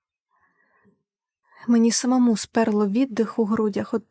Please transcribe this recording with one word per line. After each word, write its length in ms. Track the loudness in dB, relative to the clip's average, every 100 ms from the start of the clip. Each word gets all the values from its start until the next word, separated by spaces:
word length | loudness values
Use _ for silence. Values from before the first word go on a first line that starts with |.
| _ _ _ _ _ _ _ _ _ _ _ _ _ _ _ -8 0
Мені 240 | 2 4
самому 460 | 2 0 2 2 0
сперло 500 | -2 -2 0 0 0
віддих 520 | 0 -2 -2 -4 -2
у 60 | -2
грудях 480 | -2 -2 -4 -6
від 100 | -8 -8